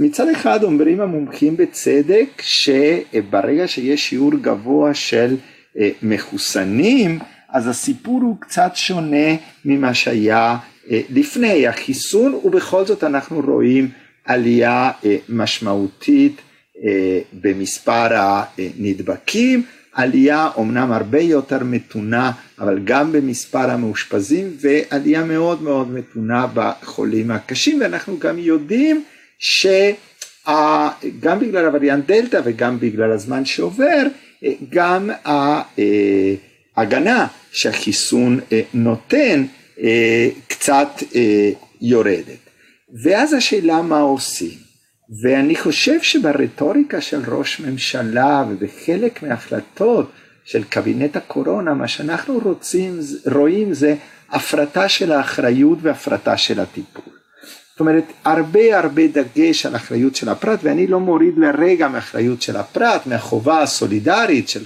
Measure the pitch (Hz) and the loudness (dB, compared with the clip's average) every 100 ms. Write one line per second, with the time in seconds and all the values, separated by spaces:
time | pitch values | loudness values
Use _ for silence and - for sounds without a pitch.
0 | - - 330 330 233 214 208 147 156 185 | 0 2 0 0 0 2 2 2 2 2
1 | 196 156 135 - 147 165 170 - 131 139 | -2 -4 -6 -2 0 2 -2 -2 0 2
2 | 147 208 269 - - - - 135 147 170 | 4 2 2 -4 -4 -2 2 2 2 0
3 | - 113 101 98 110 147 180 - 127 143 | -2 -4 -2 -2 0 0 -2 -2 -2 -2
4 | - 131 143 147 123 104 117 147 147 143 | -2 0 2 2 0 -2 0 2 2 0
5 | - 117 120 131 - - _ - 104 - | -2 0 2 0 -6 -20 _ -2 -2 0
6 | 110 104 - 101 - 107 95 110 196 269 | -2 -2 -4 -8 -4 -4 -2 0 2 4
7 | 190 165 - - _ 131 120 120 - 269 | 2 -2 -8 -20 _ -4 -2 -4 -4 -6
8 | 220 254 240 202 - - 180 180 - 180 | -2 -2 0 -4 -6 0 0 0 -4 -2
9 | 156 147 156 160 - - 143 139 131 120 | 0 2 2 0 -6 -8 -2 0 2 0
10 | - 117 107 110 117 120 - _ - 113 | 0 0 2 2 2 0 -8 _ -4 -4
11 | - 131 147 247 233 175 120 107 - 131 | 0 0 0 0 2 2 2 0 -6 -6
12 | - 202 262 262 196 180 - 185 196 196 | 0 2 2 2 0 0 2 0 0 0
13 | 156 139 - 160 135 127 120 131 131 - | 0 -2 -4 -4 0 2 2 2 0 -4
14 | _ _ - 123 120 120 117 123 127 - | _ _ -4 0 2 2 2 2 0 0
15 | 104 101 - 113 104 - 110 101 98 - | 0 0 -2 -4 -4 -4 -4 -2 -4 -4
16 | - 143 143 - - _ _ - 104 98 | 2 4 4 0 -12 _ _ -8 -2 0
17 | 95 90 80 92 98 98 95 - - 117 | 0 -2 -4 -4 -2 -2 -4 -6 -2 0
18 | 117 113 98 101 - - 90 - 104 95 | 2 2 2 0 -2 -8 -10 -6 -4 -4
19 | 92 95 - 214 247 254 247 - _ - | -4 -8 -4 0 2 2 -2 -8 _ -4
20 | 127 131 139 151 156 113 110 123 127 113 | 0 4 4 4 0 -2 -2 0 0 0
21 | 104 135 170 147 135 135 127 120 120 113 | 0 2 4 2 0 -4 -2 -4 -6 -8
22 | 104 117 127 120 - - 101 98 98 131 | -4 -2 -2 -4 -12 -8 -2 -2 0 0
23 | 151 156 135 117 - 135 127 120 113 107 | 2 0 0 -4 -6 -2 -2 -2 -4 -6
24 | - 107 101 165 196 143 139 147 - 143 | -4 -4 0 -2 -2 -2 0 2 0 -2
25 | 147 160 165 160 170 165 156 135 123 127 | 0 0 0 0 0 -2 -2 -2 -2 -6
26 | 120 - 110 120 123 113 113 - - - | -10 -6 -4 -2 -2 -2 -4 -4 -10 -6
27 | 110 110 113 107 - 131 - 302 202 175 | -2 -2 -2 -4 -6 -4 0 0 0 -4
28 | - 175 143 170 170 160 147 226 311 311 | -6 -6 -4 -4 0 0 0 0 2 0
29 | 294 - _ _ - - 190 190 202 208 | -2 -16 _ _ -4 0 2 4 2 0
30 | - _ - _ - 151 151 151 151 - | -8 _ -20 _ -2 2 2 2 0 -4
31 | - 120 151 196 240 190 165 143 139 143 | -10 -4 -2 0 0 0 2 2 2 2
32 | 139 214 240 190 120 113 123 123 120 107 | 2 2 2 0 -2 -2 -2 -2 -2 0
33 | 110 107 107 131 135 - 170 202 285 311 | 0 0 -2 -6 -4 -4 -4 0 2 2
34 | 277 - - _ - - 131 160 175 185 | 0 -4 -14 _ -6 -6 -4 0 0 0
35 | 208 233 - 143 143 151 - - 104 104 | -2 -6 -2 0 2 0 -4 -2 0 2
36 | 101 98 95 98 - _ _ - 98 131 | 2 2 0 -2 -8 _ _ -4 0 0
37 | 180 247 156 - - - 113 104 - - | 2 0 0 -6 -12 -4 -4 -2 -4 -4
38 | - 123 123 127 - 113 113 123 117 117 | 0 0 2 0 0 -2 0 0 0 -2
39 | - 277 262 151 131 - _ - 113 117 | 0 2 2 2 0 -6 _ -4 0 2
40 | 113 117 117 - - - - 139 147 - | 2 2 2 -2 -8 -6 0 2 2 -2
41 | - 123 113 104 104 98 - - 120 120 | -6 0 2 4 2 0 -8 -6 2 2
42 | 104 87 78 64 _ _ _ _ _ 120 | 4 0 -4 -16 _ _ _ _ _ -4
43 | 139 202 302 285 - 208 165 165 170 151 | 0 2 2 0 0 0 2 0 0 2
44 | 143 135 - - 82 80 - _ _ _ | 2 0 -4 -8 -10 -12 -20 _ _ _
45 | _ 107 123 135 143 165 - - - 330 | _ -4 0 2 2 0 -2 0 0 0
46 | - 311 165 143 123 - 147 294 - 180 | 2 0 0 0 -2 -2 0 0 0 -2
47 | - 143 120 127 139 - 147 131 - 131 | -6 -6 -4 -4 -4 -6 -8 -6 -6 -4
48 | 113 120 135 143 117 98 98 - - 175 | -2 0 2 2 0 -4 -8 -6 -4 -2
49 | 240 - 151 117 - 107 - - 214 226 | -2 -4 -8 -8 -6 -8 -8 -2 0 0
50 | - - - _ - 113 101 - 107 117 | -2 -8 -20 _ -6 -6 -4 -4 -2 -2
51 | 147 165 - 139 135 208 170 135 120 - | -2 -4 -8 -6 -2 -2 -2 -2 -4 -6
52 | 147 165 - 247 214 170 - 180 185 175 | -6 -6 -4 -2 -2 -4 -2 -2 -2 -6
53 | 147 143 - 143 147 196 208 139 147 147 | -8 -8 0 2 4 2 0 0 0 0
54 | - - - 147 - 147 147 185 190 - | -4 -20 -8 -6 -2 -2 0 0 0 0
55 | 175 143 127 - 131 127 147 165 156 131 | 0 0 0 -2 2 4 4 4 0 -4
56 | - - - 98 - 104 95 - - - | -4 -4 0 0 0 -2 -4 -8 -14 -16
57 | - - _ _ - - _ - 160 160 | -20 -20 _ _ -20 -20 _ -2 2 2
58 | 156 - 151 160 156 202 226 202 160 147 | 0 -4 -2 0 2 4 6 4 2 2
59 | 160 147 123 139 165 151 139 120 - 120 | 2 2 -2 2 2 2 -2 -6 -4 0
60 | 131 131 120 101 214 214 151 151 185 185 | 0 0 -4 -4 -2 0 0 0 2 2
61 | 185 160 170 160 151 143 175 175 147 123 | 2 4 4 4 2 4 2 4 2 -2
62 | - 117 120 120 - 104 101 - 233 185 | -6 -2 -2 -2 -4 -6 -4 0 2 0
63 | 135 117 - 113 120 160 139 - 110 107 | -2 -6 -2 -2 2 2 2 -2 -2 0
64 | 110 208 220 139 - 110 | 0 2 2 2 0 -8